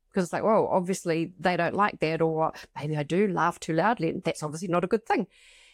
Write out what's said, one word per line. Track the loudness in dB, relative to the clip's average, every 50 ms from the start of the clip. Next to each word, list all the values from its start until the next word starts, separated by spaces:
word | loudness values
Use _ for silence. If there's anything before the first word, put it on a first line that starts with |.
| _ _ _
'cause | -2 -2
it's | 0 -2
like, | 0 2
"Well, | 4 4 4 4 4
obviously | 2 0 0 0 -4 -4 -2 -2 0 0 -2 -4 -6 -2
they | -2 0 0
don't | 2 0 0 2
like | 2 0 0 0 0
that," | -2 0 2 2 0
or, | 0 2 0 -2 -2 -2 -6 -14 -16 _
"Maybe | -8 -6 -4 -4
I | -4 -2
do | 0 0 2 2 2
laugh | 2 2 0 0 0 -2
too | -6 -2 0
loudly, | 2 2 2 2 0 -2 -2
and | -2 -2 -4
that's | -4 -4 -4 -6
obviously | -8 -6 -8 -4 0
not | 0 0 2
a | 2
good | 0 -2 0
thing." | 0 0 0 0 -4 _ _ -20 -20 -20 -20 -20 -20